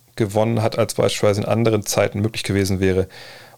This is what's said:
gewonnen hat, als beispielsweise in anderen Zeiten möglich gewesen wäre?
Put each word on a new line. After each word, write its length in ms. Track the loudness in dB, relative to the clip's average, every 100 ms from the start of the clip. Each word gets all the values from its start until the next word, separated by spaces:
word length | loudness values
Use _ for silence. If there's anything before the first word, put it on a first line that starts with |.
| _ -4
gewonnen 460 | -2 2 0 0
hat, 160 | 0 0
als 180 | -2 0
beispielsweise 460 | 0 2 0 2
in 60 | 0
anderen 380 | 2 2 0 0
Zeiten 340 | 0 0 0
möglich 240 | -4 -4
gewesen 360 | -2 0 0 2
wäre? 280 | 2 2 -2 -8 -20 -20 -20